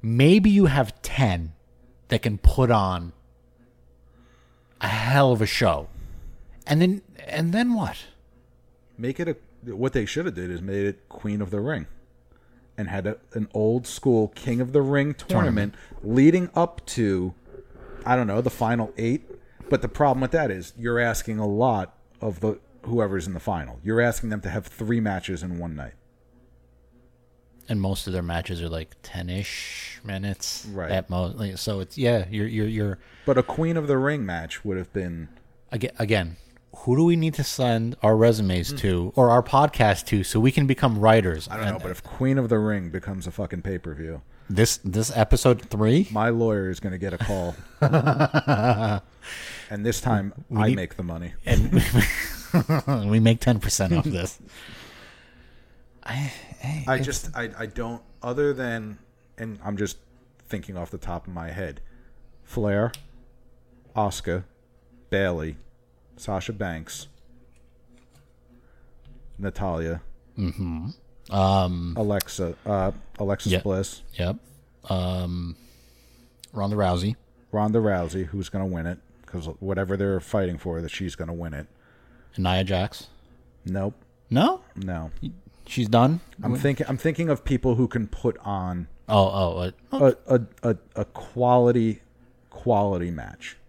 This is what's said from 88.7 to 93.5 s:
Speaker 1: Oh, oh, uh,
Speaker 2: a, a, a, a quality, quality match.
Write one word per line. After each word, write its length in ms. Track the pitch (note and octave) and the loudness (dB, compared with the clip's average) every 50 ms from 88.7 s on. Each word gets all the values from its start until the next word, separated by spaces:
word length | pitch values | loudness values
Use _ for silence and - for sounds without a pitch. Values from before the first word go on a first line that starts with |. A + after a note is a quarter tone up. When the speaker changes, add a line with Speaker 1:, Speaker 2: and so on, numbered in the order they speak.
| F2+ F2+ F2 - - - - - | -4 -6 -8 -10 -12 -20 -6 2
Speaker 1:
Oh, 640 | G#2+ G#2 F#2+ F#2+ F#2+ G2 F#2+ F2 E2+ F2 F2+ F#2 - _ - - | 4 4 4 4 4 0 0 0 0 -2 -4 -6 -6 _ -14 -6
oh, 80 | - C4+ | 0 4
uh, 140 | - C3+ B2 - - - | 6 6 4 4 0 2
Speaker 2:
a, 60 | B2+ | 2
a, 360 | B2+ A#2 - - - - A#2+ | 2 2 0 -12 -4 -2 -2
a, 60 | A2 - - _ _ | -2 -2 -4 _ _
a 80 | - G#2 | -8 -8
quality, 960 | - - - - - - B2 B2 B2 B2 B2 B2 A#2+ B2 B2 A2+ A2+ G#2+ - - _ _ _ - _ _ _ _ _ | -8 -8 -16 -16 -12 -4 0 2 4 6 6 6 6 4 4 2 0 -2 -4 -10 _ _ _ -20 _ _ _ _ _
quality 600 | - - - B2 A#2 G2+ G2+ G2+ G2 F2+ F2 F2 | -20 -8 0 2 2 4 4 2 0 -2 -2 -4
match. 460 | E2+ D2+ A#1 G1+ - - - - | -6 -8 -10 -14 -16 -16 -18 -18